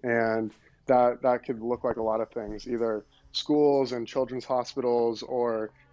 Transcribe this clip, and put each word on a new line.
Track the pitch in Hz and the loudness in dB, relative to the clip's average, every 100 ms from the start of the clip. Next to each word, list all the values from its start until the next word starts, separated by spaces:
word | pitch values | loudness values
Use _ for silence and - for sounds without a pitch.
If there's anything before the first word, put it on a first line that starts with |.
and | 123 117 113 113 110 - _ _ - | -2 2 2 0 -2 -8 _ _ 2
that, | 127 123 120 | 4 4 2
that | 131 123 | 0 0
could | - 117 | -2 -6
look | 113 120 | -4 -2
like | 127 113 | -2 -2
a | |
lot | 110 110 | -2 -2
of | 110 | -4
things, | 117 104 104 127 | -6 -8 -8 -6
either | 120 113 107 - _ _ | -2 -2 -2 -8 _ _
schools | - - 151 147 139 127 | -6 0 4 4 4 0
and | 123 117 | -4 -4
children's | 139 127 127 - | -2 -2 -4 -4
hospitals, | 127 120 139 123 120 117 113 | -2 -2 -2 0 2 2 -2
or, | - 127 120 113 110 - _ | -4 -2 0 -2 -4 -10 _